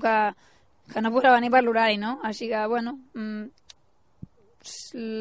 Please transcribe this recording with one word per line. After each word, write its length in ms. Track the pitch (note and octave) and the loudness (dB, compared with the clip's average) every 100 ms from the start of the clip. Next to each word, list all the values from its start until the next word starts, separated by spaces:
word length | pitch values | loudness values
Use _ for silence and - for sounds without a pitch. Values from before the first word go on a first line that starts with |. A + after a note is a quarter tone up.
que, 100 | A3+ A3 G#3 - _ _ _ _ - | 2 2 0 -4 _ _ _ _ -12
que 80 | - | -4
no 140 | A3+ A#3+ | -2 4
podrà 160 | C4 | 6
venir 160 | A#3+ A#3+ B3+ | 6 6 4
per 80 | |
l'horari, 320 | A#3 A3+ A3+ G#3 | 4 4 2 2
no? 220 | G#3+ C4 A3 | -2 -6 -6
Així 220 | G#3 A#3 | -6 -4
que, 80 | A3 G#3+ | -4 -2
bueno, 300 | A#3 A#3 C4+ B3+ A#3+ | -2 -4 -8 -14 -12
mm, 320 | G#3+ G#3+ G#3+ - - - _ _ _ _ - _ _ _ | -10 -10 -12 -18 -20 -20 _ _ _ _ -20 _ _ _
s-, 400 | - - - B3+ A3+ A3 | -18 -16 -14 -12 -8 -6